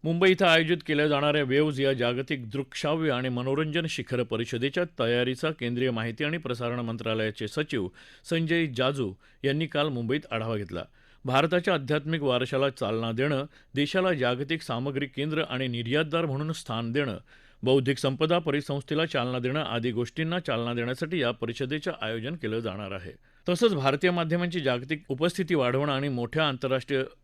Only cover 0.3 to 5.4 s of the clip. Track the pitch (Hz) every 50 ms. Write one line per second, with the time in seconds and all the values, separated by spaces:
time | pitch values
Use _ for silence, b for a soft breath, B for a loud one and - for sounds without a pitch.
0.3 | 185 180 196 175 165 165 165 156 175 156 - - 156 147 151 151 147 139 143 147
1.3 | 147 151 143 127 131 143 151 156 143 131 139 135 135 120 120 120 123 123 135 -
2.3 | 151 135 120 110 107 139 135 - - - - 147 156 165 160 151 127 123 127 131
3.3 | 123 120 123 131 135 147 160 156 147 170 160 160 - - 113 - 131 123 120 -
4.3 | 113 110 120 - 131 117 127 139 - 180 180 170 - - 120 117 120 120 123 127
5.3 | 127 -